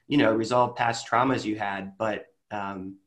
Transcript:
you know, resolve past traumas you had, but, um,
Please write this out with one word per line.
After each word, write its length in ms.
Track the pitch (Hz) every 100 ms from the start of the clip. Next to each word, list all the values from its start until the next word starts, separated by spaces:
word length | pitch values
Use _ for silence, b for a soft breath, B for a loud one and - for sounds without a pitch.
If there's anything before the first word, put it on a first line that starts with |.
| b
you 100 | 143
know, 160 | 110
resolve 420 | 113 110 123 120 123
past 340 | 120 117 -
traumas 360 | 117 131 123 110
you 120 | 107
had, 400 | 101 98 98 -
but, 300 | - - - _ _
um, 460 | 104 98 98 95 95